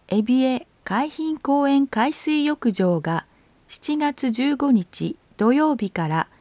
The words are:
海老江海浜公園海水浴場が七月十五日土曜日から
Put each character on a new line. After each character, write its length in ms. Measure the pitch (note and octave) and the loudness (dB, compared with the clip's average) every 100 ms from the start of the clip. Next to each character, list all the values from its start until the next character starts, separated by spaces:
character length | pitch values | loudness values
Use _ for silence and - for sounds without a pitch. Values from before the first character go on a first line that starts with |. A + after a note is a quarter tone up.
| - | -4
海 320 | G3+ A3 B3+ | -2 2 2
老 140 | C4 B3+ | 2 -2
江 100 | - _ | -6 _
海 240 | - G3+ D4+ | -6 -4 -2
浜 300 | - D#4 D#4 | -4 -6 -4
公 280 | - C#4+ C#4 | 0 2 4
園 180 | C#4 C#4 | 2 2
海 260 | G#3+ C4 | 0 0
水 320 | - D#4 D4+ | 0 -2 0
浴 260 | D4 D4+ A#3 | 0 0 -2
場 300 | F#3+ F3+ E3+ | 0 0 0
が 240 | D#3+ E3 - _ _ _ _ | -2 -4 -6 _ _ _ _
七 280 | - - D4+ | -10 -4 -2
月 340 | D4 - C4 | -2 -2 -2
十 280 | A3+ C#4 C#4 | 0 0 0
五 140 | C#4+ | 2
日 440 | A3 F3 - E3 - _ - | 2 2 -6 -8 -8 _ -2
土 160 | A3 | 2
曜 200 | C#4 D#4 | 2 2
日 160 | B3+ G3+ | 0 -4
か 160 | - D#3+ | -4 -2
ら 200 | D#3+ - _ | -2 -4 _